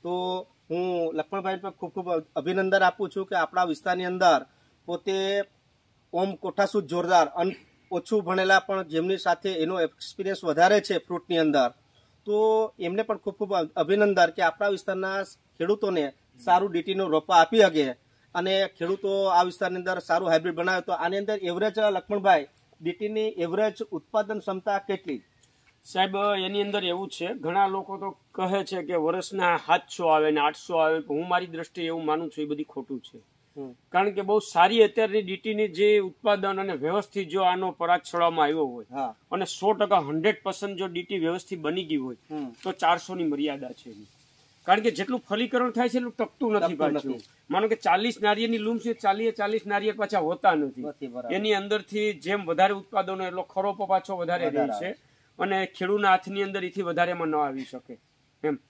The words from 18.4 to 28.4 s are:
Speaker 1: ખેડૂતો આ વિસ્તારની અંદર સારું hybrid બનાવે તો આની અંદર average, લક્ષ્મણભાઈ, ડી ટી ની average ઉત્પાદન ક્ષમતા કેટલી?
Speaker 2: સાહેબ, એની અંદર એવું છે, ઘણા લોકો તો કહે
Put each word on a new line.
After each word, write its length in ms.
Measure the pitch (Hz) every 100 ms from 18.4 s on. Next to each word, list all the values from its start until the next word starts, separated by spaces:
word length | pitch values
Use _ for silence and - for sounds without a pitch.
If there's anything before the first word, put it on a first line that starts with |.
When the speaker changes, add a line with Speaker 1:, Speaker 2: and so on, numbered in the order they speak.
| 185 190 196 _
Speaker 1:
ખેડૂતો 460 | 170 196 196 196
આ 180 | 196 175
વિસ્તારની 340 | 180 180 185 185
અંદર 220 | 180 185
સારું 300 | - 170 185
hybrid 260 | 160 175
બનાવે 260 | 160 175 185
તો 120 | -
આની 240 | 180 170 196
અંદર 220 | 202 208
average, 360 | 185 175 214 214
લક્ષ્મણભાઈ, 680 | 214 190 - 202 196 170 139 _ _ _
ડી 100 | 160
ટી 160 | 175 208
ની 200 | 214 214
average 460 | 196 170 185 214 - 220
ઉત્પાદન 480 | 175 _ 220 208 214
ક્ષમતા 400 | - 190 190 196
કેટલી? 440 | 196 190 - 127 _ _ _ _ _ _
Speaker 2:
સાહેબ, 320 | - 180 190 196 202 202
એની 180 | 185 202
અંદર 220 | 202 202
એવું 240 | 185 175 196
છે, 260 | - 170
ઘણા 320 | 294 160 185 196
લોકો 300 | 190 190 196
તો 220 | 190 - _
કહે 320 | -